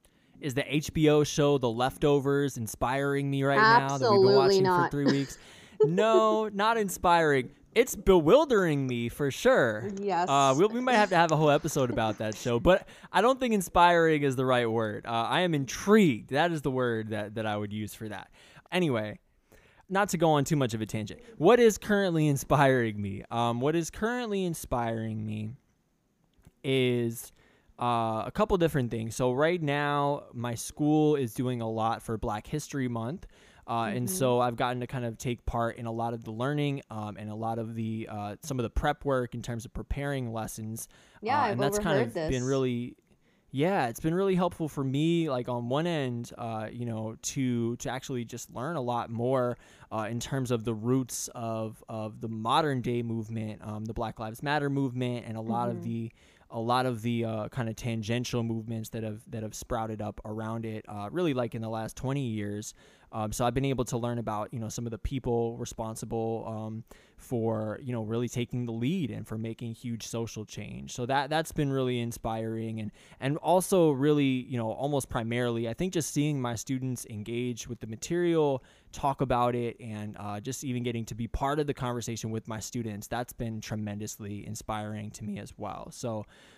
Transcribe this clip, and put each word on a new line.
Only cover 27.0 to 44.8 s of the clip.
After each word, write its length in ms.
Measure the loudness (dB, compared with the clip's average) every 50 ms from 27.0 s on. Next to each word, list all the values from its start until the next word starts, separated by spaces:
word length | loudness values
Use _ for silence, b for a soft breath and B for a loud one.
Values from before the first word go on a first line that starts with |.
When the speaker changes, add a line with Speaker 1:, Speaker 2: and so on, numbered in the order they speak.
| 2 0 -2 -4 -10 -16 -18 b b b b b b b b b
Speaker 1:
uh, 440 | -2 0 0 0 0 0 -2 -4 -4
a 60 | -4 -2
couple 240 | -2 0 2 2
different 340 | 2 2 2 2 0 -2 -2
things. 240 | -2 -4 -6 -6 -4
So 180 | 0 0 2 2
right 280 | 2 2 2 2 0
now, 600 | 0 0 0 0 0 0 0 0 0 0 0 -2 -6 -10 -10
my 220 | -8 -6 -6 -6
school 600 | -8 -10 -8 -4 0 2 4 4 6 6 4 4
is 180 | 2 0 -2 -2
doing 280 | -2 -2 -2 -2 -2
a 80 | -4 -4
lot 320 | -2 0 0 0 0 -2
for 160 | -4 -6 -6
Black 300 | -4 -2 -4 -4 -4 -6
History 400 | -6 -8 -8 -6 -6 -4 -4 -2
Month. 400 | -2 -2 -4 -4 -6 -6 -8 -12 -16 B B B B B B B
Uh, 180 | B -4 -2 -2 -2 -2
and 100 | -2 -2
Speaker 2:
Mm-hmm. 80 | -2 0
Speaker 1:
so 240 | 2 2 4 4 4
I've 160 | 2 2 0
gotten 260 | 0 -2 -2 -2 -4
to 60 | -6
kind 180 | -6 -6 -6 -6
of 120 | -6 -6
take 260 | -6 -6 -6 -6 -6 _
part 300 | -4 -2 0 0 -2 -2
in 100 | -4 -6
a 40 | -6
lot 220 | -4 -4 -4 -4 -4
of 100 | -6 -8
the 60 | -8
learning, 520 | -6 -4 -2 -2 0 0 0 0 -2 -4 -6 -10
um, 260 | -10 -8 -8 -8 -8
and 140 | -10 -10 -10
a 40 | -8
lot 220 | -4 -4 -4 -4
of 160 | -4 -6 -6 -6
the, 340 | -6 -4 -4 -4 -6 -8 -8
uh, 240 | -8 -8 -8 -8 -10 -10 -8
some 160 | -6 -4 -2
of 40 | -2
the 60 | -2
prep 340 | -2 0 0 0 0 -2 -2
work 280 | -2 0 0 -2 -2 -6
in 80 | -8
terms 240 | -8 -8 -8 -8 -8
of 80 | -10 -10
preparing 580 | -8 -6 -6 -6 -4 -4 -4 -4 -4 -4 -4
lessons. 560 | -6 -6 -6 -8 -8 -10 -10 -10 -8 -10 -12 -14 B B B B B B B
Speaker 2:
Yeah, 160 | -2 0 2
Speaker 1:
Uh, 60 | 2
Speaker 2:
I've 60 | 0 0
Speaker 1:
and 80 | 0
that's 180 | 0 0 0 0
kind 200 | 0 2 2 2
Speaker 2:
overheard 80 | 2 0
Speaker 1:
of 40 | -2
been 280 | -4 -2 -2 -2 0
Speaker 2:
this. 20 | 0
Speaker 1:
really, 520 | 0 0 2 0 0 -2 -4 -6 -8 -12 -16 _ _ _ _ b b b b b b
yeah, 380 | -2 0 0 2 2 2 0
it's 120 | -2 -2 -4
been 140 | -2 -2 0
really 220 | 2 2 2 2
helpful 340 | 2 2 0 -2 -4 -6 -4
for 140 | -4 -4